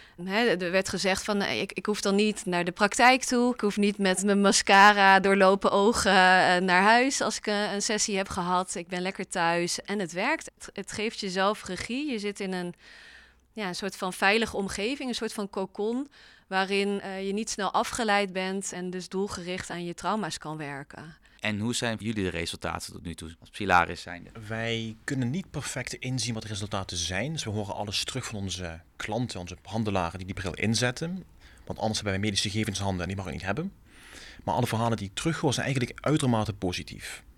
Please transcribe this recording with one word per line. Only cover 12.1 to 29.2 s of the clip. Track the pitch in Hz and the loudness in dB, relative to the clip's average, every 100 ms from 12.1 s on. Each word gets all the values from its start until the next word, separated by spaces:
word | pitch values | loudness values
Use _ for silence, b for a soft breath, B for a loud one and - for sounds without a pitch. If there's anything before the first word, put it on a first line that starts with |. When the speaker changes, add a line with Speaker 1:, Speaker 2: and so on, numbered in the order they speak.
Speaker 1:
je | 233 | -4
zit | 202 202 | -6 -6
in | 196 | -6
een, | 185 175 175 B B B B B B _ | -6 -6 -10 B B B B B B _
ja, | - 202 | -10 -8
een | 180 | -6
soort | 196 - | -8 -6
van | 190 | -6
veilige | 175 196 214 220 - | 2 4 4 2 -2
omgeving, | 196 - 202 277 262 | -4 -4 -4 -4 -4
een | 226 | -6
soort | - | -6
van | - 202 | -6 -6
cocon, | - 190 - 208 240 285 B B B - | -4 -6 -4 -2 -2 -6 B B B -4
waarin, | 190 190 196 202 202 | -2 0 0 0 -2
eh, | 190 190 196 | -6 -8 -6
je | |
niet | 196 220 | -4 -4
snel | - 190 | -4 -2
afgeleid | 175 233 - 226 202 202 | 0 0 -2 2 2 2
bent | 185 185 190 190 | -2 -4 -4 -6
en | 180 180 | -8 -8
dus | 185 175 | -8 -6
doelgericht | 190 202 196 175 185 - | -4 -4 -6 -8 -8 -8
aan | 175 175 | -8 -8
je | |
trauma's | 170 175 214 175 - | -6 -4 -2 -4 -6
kan | 156 156 | -8 -8
werken. | 147 143 143 - 151 165 b b | -8 -10 -14 -16 -18 -20 b b
Speaker 2:
En | 107 104 | -4 -2
hoe | 110 120 | -2 0
zijn | 120 110 | -2 -2
jullie | 104 110 | -4 -2
de | 92 | -2
resultaten | 85 85 85 87 82 - | -2 -4 -4 -6 -6 -8
tot | 90 | -12
nu | 87 82 | -12 -10
toe | 80 82 | -12 -16
als | - | -18
Psilaris | - 98 90 85 87 | -6 4 6 6 0
zijnde? | - 87 92 - 104 | -10 -14 -16 -16 -10
Speaker 3:
Wij | 110 113 113 113 110 | -6 -4 -4 -6 -10
kunnen | - 135 120 | -6 -2 -2
niet | 160 - | -2 -6
perfect | - 120 - 123 | -8 -8 -8 -8
inzien | - 131 131 110 | -8 -6 -4 -4
wat | 113 | -6
de | 107 | -8
resultaten | 104 104 101 95 87 | -8 -6 -6 -6 -4
zijn. | 85 95 123 | -4 -2 -4
Dus | 160 | -6
we | - | -4
horen | 104 101 - | -4 -4 -6
alles | 104 98 | -6 -4
terug | - 131 - | -4 -6 -8
van | 110 | -6
onze | 98 90 90 80 - - | -6 -6 -8 -12 -16 -12
klanten, | - 107 | -6 -4